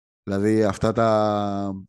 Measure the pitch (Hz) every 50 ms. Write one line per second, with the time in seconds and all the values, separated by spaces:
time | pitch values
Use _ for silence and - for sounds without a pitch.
0 | _ _ _ _ - 101 98 98 101 110 110 110 110 98 98 - - 110 101 117
1 | 113 113 107 107 107 107 104 104 104 101 101 101 101 98 95 95 92